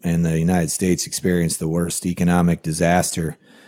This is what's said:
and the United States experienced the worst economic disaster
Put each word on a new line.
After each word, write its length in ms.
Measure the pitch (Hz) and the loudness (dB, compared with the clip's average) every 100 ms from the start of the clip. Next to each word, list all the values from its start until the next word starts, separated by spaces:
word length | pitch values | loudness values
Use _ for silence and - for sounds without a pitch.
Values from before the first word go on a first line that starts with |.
and 200 | 87 85 | -2 0
the 140 | 82 80 | 2 2
United 320 | 82 90 80 | 2 2 0
States 360 | - 92 87 - | 0 0 0 -2
experienced 520 | - 95 90 82 - | -4 0 0 0 -2
the 80 | 80 | -4
worst 400 | 85 85 - 92 | -2 -2 -4 -4
economic 560 | 87 87 87 87 82 | 0 2 4 4 0
disaster 760 | 78 80 85 90 90 - 80 - _ - | -2 0 2 2 0 -4 -6 -8 _ -20